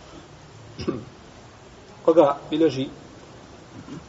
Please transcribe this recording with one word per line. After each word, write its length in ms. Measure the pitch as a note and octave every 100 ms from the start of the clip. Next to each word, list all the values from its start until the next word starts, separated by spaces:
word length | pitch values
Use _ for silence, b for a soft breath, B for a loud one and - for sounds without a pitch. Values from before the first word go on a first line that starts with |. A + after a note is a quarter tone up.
| - - - - - - - -
<clears throat> 1300 | - B2+ - - - - - - - - - -
koga 320 | - E3 C#3+ - -
bilježi 380 | D#3 D#3+ C3 C3+ - - - - - - - - - - -